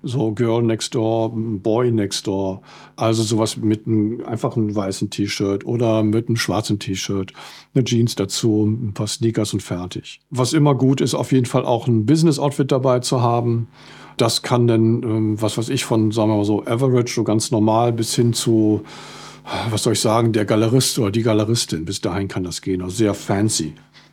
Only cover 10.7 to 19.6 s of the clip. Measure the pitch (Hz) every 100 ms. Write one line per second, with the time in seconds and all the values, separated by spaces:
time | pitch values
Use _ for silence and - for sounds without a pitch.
10.7 | 131 131 135 135 139 127 131 120 131 127
11.7 | 117 127 113 107 156 165 135 143 139 135
12.7 | 135 131 123 123 131 120 120 120 117 113
13.7 | - - - - - 117 - - 123 120
14.7 | 113 113 120 123 110 110 104 107 - 110
15.7 | 120 - 113 107 110 107 107 101 104 -
16.7 | 120 135 123 117 - 110 110 - 117 107
17.7 | 110 120 117 110 - 120 117 120 110 107
18.7 | 104 - - - - - - - 95